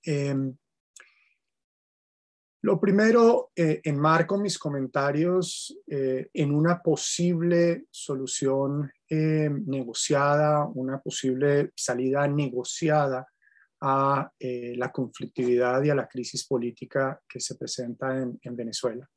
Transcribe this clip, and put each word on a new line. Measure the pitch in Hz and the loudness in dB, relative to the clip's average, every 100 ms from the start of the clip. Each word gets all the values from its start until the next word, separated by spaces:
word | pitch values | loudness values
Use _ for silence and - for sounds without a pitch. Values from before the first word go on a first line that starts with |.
Em, | - 147 139 135 135 131 _ _ _ - - _ _ _ _ _ _ _ _ _ _ _ _ _ _ _ | -2 -2 0 -2 -2 -6 _ _ _ -20 -20 _ _ _ _ _ _ _ _ _ _ _ _ _ _ _
lo | - 185 | 0 2
primero, | 196 196 220 233 233 247 - | 4 4 6 6 6 6 0
eh, | - 165 151 | 0 0 2
enmarco | - 139 156 165 170 196 | -2 0 4 4 2 0
mis | 202 180 | -2 -4
comentarios, | 156 139 131 147 143 143 170 185 180 - - 339 - | -4 -4 -2 -2 0 0 2 2 -2 -8 -12 -16 -8
eh, | 143 135 131 - | -2 -2 -2 -4
en | - 147 | -2 0
una | 147 160 175 | 2 2 2
posible | - 151 - - 175 170 170 170 170 170 - | 0 0 -2 0 0 2 2 4 4 0 -6
solución, | - - 135 135 - 135 135 139 143 139 _ _ | -20 -8 -6 -6 -2 0 0 0 -2 -4 _ _
eh, | 156 156 156 151 143 180 | 0 2 2 0 -2 -4
negociada, | 139 120 113 - 139 143 147 151 151 147 | -6 -6 -6 0 2 4 4 4 2 0
una | 131 131 135 | -4 -6 -6
posible | - - 135 127 143 143 147 - | -8 -4 -2 2 2 2 0 -4
salida | - 123 131 139 143 | -6 -2 0 0 0
negociada | 143 143 120 123 - 160 151 143 131 143 _ _ _ _ _ | 0 -2 -4 -6 -4 2 2 2 -2 -8 _ _ _ _ _
a, | 139 135 139 139 139 _ | -2 2 2 0 -2 _
eh, | 127 123 120 120 | -8 -6 -8 -6
la | 127 | -6
conflictividad | - 123 - - - 123 123 123 127 | -4 -6 -6 -12 -2 2 4 4 2
y | 147 | 2
a | 143 | 2
la | 117 | -2
crisis | 127 117 - - | -8 -8 -8 -4
política | 131 120 117 127 143 135 139 _ | -4 -4 -8 -6 -2 -2 -4 _
que | 123 | -10
se | - 127 | -10 -8
presenta | - - 120 117 131 131 | -10 -8 -8 -6 -4 -4
en, | 127 120 | -4 -8
en | - | -12
Venezuela. | 120 117 110 123 113 135 | -10 -8 -4 -6 -6 -14